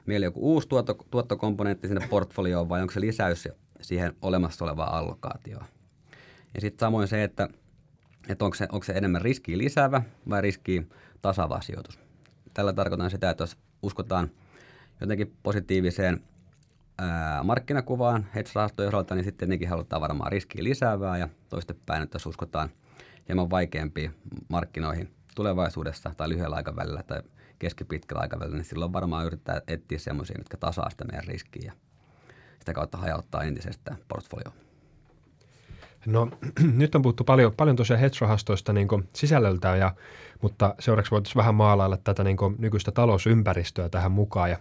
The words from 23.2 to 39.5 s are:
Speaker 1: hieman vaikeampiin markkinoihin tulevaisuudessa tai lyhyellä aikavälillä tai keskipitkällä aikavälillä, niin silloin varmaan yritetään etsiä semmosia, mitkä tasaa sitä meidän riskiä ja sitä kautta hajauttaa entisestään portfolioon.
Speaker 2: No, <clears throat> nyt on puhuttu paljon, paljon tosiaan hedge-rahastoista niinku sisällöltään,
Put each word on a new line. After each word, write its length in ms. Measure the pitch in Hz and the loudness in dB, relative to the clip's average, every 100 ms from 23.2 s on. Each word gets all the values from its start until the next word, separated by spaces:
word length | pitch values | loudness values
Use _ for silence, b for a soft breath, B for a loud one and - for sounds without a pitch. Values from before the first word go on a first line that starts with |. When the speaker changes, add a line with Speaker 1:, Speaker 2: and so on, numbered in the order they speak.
| - | -4
Speaker 1:
hieman 220 | 92 87 | 0 2
vaikeampiin 640 | 92 87 78 78 78 78 - - - - | 0 0 -4 -6 -6 -8 -8 -16 -14 -4
markkinoihin 640 | 85 80 - 80 82 - _ _ - | -4 -4 -6 -4 -4 -8 _ _ -4
tulevaisuudessa 760 | 104 92 85 80 76 - 82 80 | -2 0 -2 -2 -8 -8 -10 -6
tai 120 | 78 | -4
lyhyellä 260 | 82 78 78 | -2 -2 -4
aikavälillä 480 | - - 76 71 | -6 -8 -8 -8
tai 180 | - - - _ b b | -8 -10 -10 _ b b
keskipitkällä 640 | 87 - - 78 - 82 | -8 -8 -10 -10 -6 -6
aikavälillä, 360 | 80 85 78 78 | -4 -4 -6 -8
niin 80 | 82 | -8
silloin 280 | 80 85 | -6 -4
varmaan 320 | 95 87 82 82 | -2 -2 -2 -4
yritetään 360 | 80 - 78 - | -6 -6 -6 -6
etsiä 300 | 82 - 76 | -10 -6 -8
semmosia, 400 | - 73 - - | -6 -8 -8 -10
mitkä 200 | - - | -12 -6
tasaa 320 | 82 85 - | -4 -2 -4
sitä 160 | - - | -6 -10
meidän 220 | - - | -10 -8
riskiä 340 | - - - 101 | -10 -12 -14 -14
ja 80 | - _ b b b b b b b | -16 _ b b b b b b b
sitä 140 | - | -8
kautta 240 | 76 78 90 | -4 -4 -4
hajauttaa 460 | 87 78 - - | -4 -4 -4 -4
entisestään 540 | 76 71 - - - - - | -4 -6 -8 -12 -12 -12 -10
portfolioon. 480 | - - - - - _ _ _ _ _ _ _ _ b b b b b b 110 | -10 -10 -12 -12 -16 _ _ _ _ _ _ _ _ b b b b b b 0
Speaker 2:
No, 240 | 113 117 - 135 | 2 2 -2 -6
<clears throat> 220 | - 156 | 4 6
nyt 220 | 123 151 151 | 6 6 6
on 60 | |
puhuttu 220 | 131 117 | 4 2
paljon, 300 | 127 131 117 | 6 8 8
paljon 220 | 110 151 123 | 6 4 4
tosiaan 240 | 113 117 | 4 4
hedge-rahastoista 720 | 135 - 107 107 - 101 - | 4 2 2 2 2 -2 2
niinku 300 | 101 101 104 95 | 2 4 2 -2
sisällöltään, 640 | - 147 147 104 | -2 4 6 6